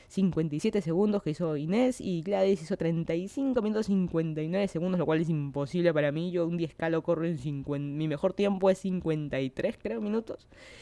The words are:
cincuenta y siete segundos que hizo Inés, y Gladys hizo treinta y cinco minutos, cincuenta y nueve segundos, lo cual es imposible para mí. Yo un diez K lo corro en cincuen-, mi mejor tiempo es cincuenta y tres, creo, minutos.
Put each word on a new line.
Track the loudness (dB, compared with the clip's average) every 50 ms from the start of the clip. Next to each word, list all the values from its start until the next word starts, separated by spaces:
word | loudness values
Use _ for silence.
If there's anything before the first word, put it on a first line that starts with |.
| -16 -6
cincuenta | 0 2 2 2 2 2 0 0 0
y | 0
siete | 0 0 0 0
segundos | 0 0 2 2 2 2 2 0 0
que | -2
hizo | -4 -2 -2 -2 -2
Inés, | -2 -2 0 2 2 2 2 0 -2
y | -4 -4 -4 -2
Gladys | -2 -2 0 2 4 4 2 2 0
hizo | -4 -4
treinta | -2 0 0 0 0 0 0 -2
y | -2 -2 -4
cinco | -4 -2 -2 0 0 2
minutos, | 0 0 0 0 0
cincuenta | 2 2 2 2 2 0 0 0 0 -2 -4
y | -4 -2
nueve | 0 0 0
segundos, | 0 -2 -2 -2 0 0 0
lo | 2
cual | 2 2 2
es | 2 2
imposible | 0 0 -2 -2 -4 -4 -4 -2 0 2 2 4 4
para | 4 2 2
mí. | 0 0 -4 -2
Yo | -2 -2 -2
un | 0 -2
diez | -2 -4 -4 -4
K | -4 -2 0
lo | 0 0
corro | 2 0 0 0 0
en | -2 -2
cincuen-, | -4 -4 -6 -6 -6 -4 -4 -4 -4 -4 -4 -4
mi | -2 -2 -2
mejor | -2 0 0 -2 0
tiempo | 2 0 0 2 4 4 4
es | 4 4
cincuenta | 2 -2 -2 -2 0 -2 -2 -2 -2 -4 -2 -2
y | -2 -4
tres, | -4 -2 -4 -4 -4 -4
creo, | -6 -6 -6 -4
minutos. | -4 -2 -2 -2 -4 -6 -12 -14 -14 -20 -20 -20 -20 -20 -20 -20